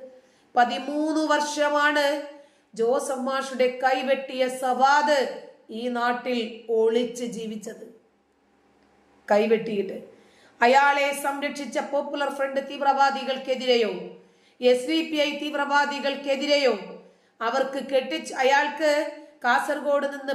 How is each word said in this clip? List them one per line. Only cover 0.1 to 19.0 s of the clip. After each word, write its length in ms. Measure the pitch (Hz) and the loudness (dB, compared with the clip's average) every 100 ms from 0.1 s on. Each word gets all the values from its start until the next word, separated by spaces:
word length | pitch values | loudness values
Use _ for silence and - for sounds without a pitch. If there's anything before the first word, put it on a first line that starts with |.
| - _ _ _ - | -20 _ _ _ 2
പതിമൂന്ന് 680 | 240 262 269 294 311 311 302 | 2 0 -4 -4 -2 0 2
വർഷമാണ് 920 | 294 294 302 294 294 294 294 285 294 285 - - _ _ | 0 0 0 0 2 2 2 2 0 -6 -16 -20 _ _
ജോസഫ് 520 | 208 233 247 - 262 254 | -4 0 0 -2 -4 -4
മാഷുടെ 500 | 269 269 254 247 247 | -4 -4 0 0 2
കൈവെട്ടിയ 640 | 254 269 262 262 269 254 254 | 0 0 0 -2 -2 -2 -2
സവാദ് 720 | 254 262 240 269 285 294 285 220 - - - - | 0 -2 2 4 4 4 2 0 -4 -14 -20 -14
ഈ 180 | 220 247 | -8 -4
നാട്ടിൽ 760 | 240 240 240 254 240 220 - - | -2 0 -2 -2 -4 -4 -8 -2
ഒളിച്ച് 560 | 226 226 233 240 240 | 2 4 2 0 -4
ജീവിച്ചത്. 640 | 240 208 220 214 226 202 - - _ _ _ _ _ _ _ _ _ _ _ _ - | -8 -8 -10 -10 -12 -16 -18 -20 _ _ _ _ _ _ _ _ _ _ _ _ 2
കൈവെട്ടിയിട്ട് 640 | 208 220 226 233 202 202 220 - - _ _ _ _ | 2 4 2 2 -4 -4 -8 -14 -20 _ _ _ _
അയാളെ 600 | 240 269 285 277 277 277 | 6 6 6 4 0 -2
സംരക്ഷിച്ച 560 | 285 277 285 - 262 294 | -4 -4 -6 -6 -6 -6
പോപ്പുലർ 520 | - 285 285 285 277 | -2 -4 -4 -4 -4
ഫ്രണ്ട് 260 | - 269 269 262 | -2 -2 -2 -4
തീവ്രവാദികൾക്കെതിരെയോ 1200 | 277 277 269 277 269 247 254 - 254 254 240 214 180 - - - _ _ _ | -2 0 4 2 2 -4 -6 -4 -2 2 2 2 -2 -10 -16 -20 _ _ _
എസ് 280 | 247 247 254 | 2 2 2
ഡി 120 | 320 - | -2 0
പി 60 | 302 | 0
ഐ 140 | 285 285 | 0 -2
തീവ്രവാദികൾക്കെതിരെയോ 1400 | 294 285 285 285 285 285 277 254 285 269 294 285 262 208 180 180 - _ _ _ | -4 -4 0 2 2 0 -4 -4 -2 -2 2 2 2 0 -4 -16 -20 _ _ _
അവർക്ക് 400 | 226 262 262 269 262 | -2 0 -2 -4 -2
കെട്ടിച്ച്, 460 | 269 - 320 - | -2 0 -4 -6
അയാൾക്ക് 560 | - 262 277 294 - 311 294 | 0 2 4 2 0 0 2